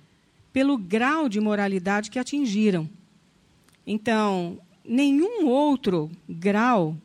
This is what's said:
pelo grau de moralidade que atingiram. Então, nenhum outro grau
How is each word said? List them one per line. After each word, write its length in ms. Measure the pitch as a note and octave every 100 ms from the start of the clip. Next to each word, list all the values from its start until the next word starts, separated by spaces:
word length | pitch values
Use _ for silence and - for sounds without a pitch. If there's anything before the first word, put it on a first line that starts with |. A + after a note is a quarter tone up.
| _ _ _ _ _
pelo 260 | C4 C#4 C#4
grau 500 | F3+ G#3+ B3+ D#4 C#4+
de 120 | G3+
moralidade 720 | G#3+ G#3 G3+ F#3+ F3+ G3+ G#3+
que 80 | B3+
atingiram. 680 | B3 C#4+ C4 G3+ G#3+ F#3 D#3 - _ _ _ _ _ _ _ _ -
Então, 720 | G#3 G#3+ A3 G#3 F#3 F3 - - _ -
nenhum 640 | A#3+ C#4+ C#4 F#4+ A#4+ D#4
outro 640 | C4 D4 C4+ G#3 F3+ D3+ F3 -
grau 640 | E3 F#3+ G3+ A#3+ A3+ D#3 D#3+